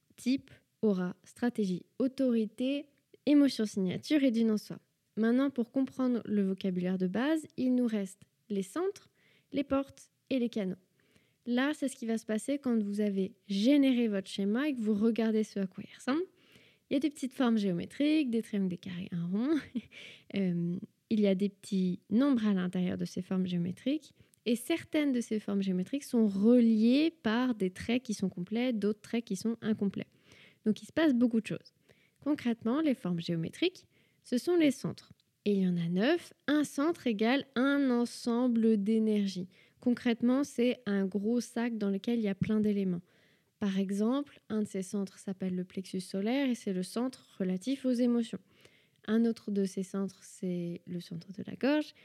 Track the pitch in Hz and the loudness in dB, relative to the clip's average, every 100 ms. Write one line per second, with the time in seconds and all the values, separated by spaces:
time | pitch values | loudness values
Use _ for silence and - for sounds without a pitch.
0 | _ - 240 269 - - _ _ 220 185 | _ -6 -2 -2 -4 -20 _ _ 0 2
1 | 180 - - - 240 233 196 180 - - | -2 -6 -18 -4 -4 0 -2 -2 -6 -2
2 | 262 262 262 233 214 - 254 285 302 _ | -2 0 2 2 0 -2 -2 -2 -6 _
3 | _ - - 294 277 - 214 - 185 185 | _ -4 4 6 6 4 -2 0 0 -2
4 | - 302 269 226 226 214 - 170 _ _ | 0 2 4 4 2 2 -2 -16 _ _
5 | _ - 220 247 277 269 233 269 269 - | _ 0 2 4 2 0 -2 -2 -2 -2
6 | 254 240 - 208 190 190 196 180 180 185 | 0 0 0 0 0 0 -2 -2 -2 0
7 | 185 202 277 320 302 - 254 247 240 220 | 0 0 0 0 -4 -4 0 2 2 0
8 | 190 - - _ - 196 190 311 370 - | -4 -10 -20 _ -6 -4 -4 -4 -4 -6
9 | - _ _ _ _ 277 277 269 269 - | -12 _ _ _ _ -6 -2 -2 -2 -10
10 | - _ - 262 233 226 190 180 _ _ | -20 _ -4 -2 -2 -2 -4 -6 _ _
11 | _ _ _ _ - 240 277 302 269 - | _ _ _ _ -4 0 0 -2 -6 -4
12 | 226 226 - 220 - 285 262 226 202 202 | -4 -4 -2 -4 -2 -4 0 0 0 0
13 | 208 196 190 - - 196 220 294 269 240 | 0 0 -2 -6 -4 2 4 6 6 4
14 | 233 196 190 - 196 220 302 262 214 208 | 2 0 -4 -2 0 0 -2 -2 0 2
15 | 226 226 226 214 220 - 190 - - - | 2 2 0 0 -2 -4 -6 -6 -16 -10
16 | - 294 381 _ _ - _ _ - 277 | -4 -2 -4 _ _ -20 _ _ -4 -2
17 | 302 294 254 - 247 226 202 170 185 - | -2 -4 -6 0 2 2 2 -2 -4 0
18 | 294 311 269 226 214 208 190 175 196 175 | 2 2 2 -2 -2 -2 -2 -4 -8 -10
19 | 185 170 170 196 262 311 - 247 - - | -6 -6 -2 -2 0 0 -2 -10 -10 -16
20 | - - - 202 190 175 170 175 - _ | -20 -20 -8 -2 -2 0 -2 -4 -10 _
21 | - 220 202 190 202 - - 190 185 180 | -4 2 2 2 0 -4 -4 0 0 -2
22 | - 208 285 254 214 190 180 185 180 190 | -2 2 4 2 2 0 0 -2 -2 -2
23 | 175 - 185 190 185 175 175 185 254 302 | -6 -6 -4 -2 -2 -2 -4 -4 -4 -4
24 | - _ _ _ - 240 - 330 - 311 | -6 _ _ _ -4 -2 -2 -4 -2 -2
25 | 294 247 226 214 - 202 196 180 185 285 | 0 0 -2 -4 -2 -2 0 -2 -2 -6
26 | - 247 220 196 214 247 233 220 226 262 | -2 2 2 4 6 8 6 6 4 4
27 | 320 - 220 226 254 226 185 185 - 247 | 2 0 -2 0 0 0 -4 -4 -2 -2
28 | - 202 185 - 175 220 254 226 202 214 | -2 -4 -4 -4 -6 -2 -2 0 0 -2
29 | - 226 - - 220 226 214 214 196 - | -4 -6 -4 -4 -4 -2 -2 0 -2 -4
30 | - _ _ - - _ 220 208 - - | -10 _ _ -20 -20 _ -2 -2 -4 0
31 | 320 240 240 226 - 165 - _ _ _ | 2 4 2 2 -2 -8 -12 _ _ _
32 | _ _ 277 294 240 226 220 269 320 240 | _ _ -4 -2 -2 -2 -2 0 0 0
33 | 180 175 170 170 165 - 349 - - _ | -2 -4 -2 -4 -4 -2 -4 -4 -18 _
34 | _ _ - 247 - 349 311 - 165 - | _ _ -4 -2 2 4 4 2 -4 -8
35 | - - _ _ 208 202 185 175 170 180 | -14 -20 _ _ 0 2 2 0 0 0
36 | 233 339 - - - 294 277 - 294 339 | 2 0 -4 -10 -2 0 0 0 -2 0
37 | 254 202 220 269 - - 269 285 269 240 | -2 0 0 0 -2 -2 2 2 2 2
38 | 240 - 247 233 254 233 220 220 196 220 | -2 -4 -2 0 2 4 4 4 2 2
39 | 220 208 196 180 185 _ _ _ 247 240 | 2 2 0 -4 -10 _ _ _ 0 0
40 | 247 233 240 254 285 - 240 233 - 202 | 0 0 2 2 0 0 0 0 -2 0
41 | 196 202 208 240 233 - 240 226 202 196 | 0 -2 0 -2 -2 -4 -4 -2 -2 -2
42 | 214 240 214 196 - 220 214 202 190 175 | -2 0 0 0 0 2 2 2 0 -2
43 | - _ _ _ _ - 202 190 190 196 | -6 _ _ _ _ -6 -2 0 0 0
44 | 214 269 294 - - 214 208 190 185 208 | 0 0 -4 -12 -6 -4 -4 -6 -6 -4
45 | 190 - - 185 190 185 180 - 185 185 | -6 -8 -10 -6 -4 -4 -6 -8 -8 -8
46 | 180 196 202 262 277 233 - 185 185 - | -6 -4 -2 0 0 -2 -4 -4 -4 -4
47 | 262 - _ - 185 185 247 269 254 240 | -6 -6 _ -4 -2 -2 -4 -2 0 2
48 | 247 240 226 190 _ _ - _ _ _ | 2 2 -2 -8 _ _ -20 _ _ _
49 | - 220 233 226 - 202 196 196 190 196 | 0 2 2 0 -2 -2 0 -2 -6 -4
50 | 196 - - - 185 175 170 170 - 175 | -6 -8 -20 -8 -4 -4 -4 -8 -10 -10
51 | - 170 - 190 185 185 247 302 294 - | -10 -12 -12 -12 -12 -2 0 0 -2 -10